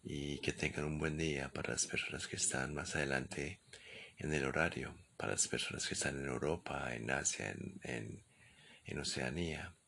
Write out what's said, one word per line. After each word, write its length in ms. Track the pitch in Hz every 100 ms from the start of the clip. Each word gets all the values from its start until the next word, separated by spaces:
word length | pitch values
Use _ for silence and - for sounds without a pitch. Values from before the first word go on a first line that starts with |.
Y 340 | - 71 71 69
que 140 | -
tengan 320 | - 78 -
un 160 | 76 76
buen 180 | 80 78
día 340 | 80 71 67
para 200 | - -
las 160 | 60 -
personas 400 | - - - -
que 80 | -
están 360 | - 67 65
más 220 | 73 -
adelante 680 | 78 69 67 65 - 71 95 - - - - - -
en 140 | 76
el 120 | 76
horario, 520 | 67 78 85 - 65 - - -
para 160 | 50
las 160 | - -
personas 400 | - - - -
que 60 |
están 260 | - 69 69
en 60 | 69
Europa, 680 | 60 71 85 - 69 65
en 160 | 58 57
Asia, 400 | 67 - - 50
en, 300 | - - -
en, 420 | - - 107 - - - - - - -
en 140 | - 73
Oceanía. 760 | 73 - 62 76 85 73 85 -